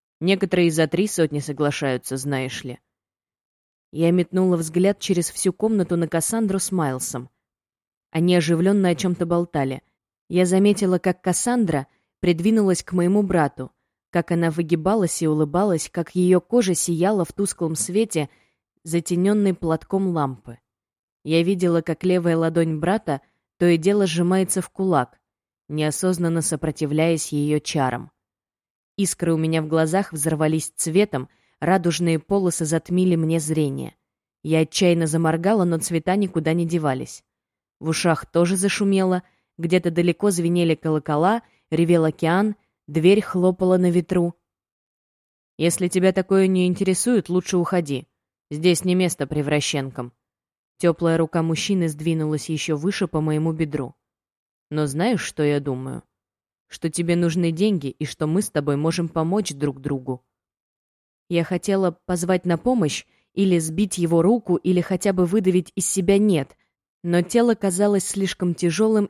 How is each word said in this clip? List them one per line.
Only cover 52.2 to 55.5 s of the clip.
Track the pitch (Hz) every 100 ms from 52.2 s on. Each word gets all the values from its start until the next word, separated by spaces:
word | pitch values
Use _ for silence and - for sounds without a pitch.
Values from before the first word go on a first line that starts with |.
| 151 151 -
еще | 156 - 151
выше | 175 - 180
по | 156
моему | 156 151 165
бедру. | 160 151 143 131 - _ _ _ _ _ _ -
«Но | 151 147
знаешь, | 143 214 202
что | - -
я | 147